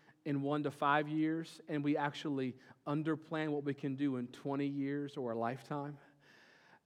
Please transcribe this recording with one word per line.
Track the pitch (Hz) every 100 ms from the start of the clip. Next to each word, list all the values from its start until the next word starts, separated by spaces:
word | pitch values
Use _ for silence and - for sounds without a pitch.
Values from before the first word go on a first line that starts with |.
| - - 156
in | 143
one | 139 147
to | 143
five | 139 143 151 151
years, | 156 156 160 165 - -
and | 151
we | 143 151
actually | 143 143 160 135 131 117 - - -
underplan | 147 156 151 - 160 156
what | 147
we | 143
can | 139 143 131
do | 143 127
in | 123
twenty | - 143 139 143
years | 143 139 143 143 143
or | 123
a | 113
lifetime. | 117 127 - 147 143 139 - - - - - - - -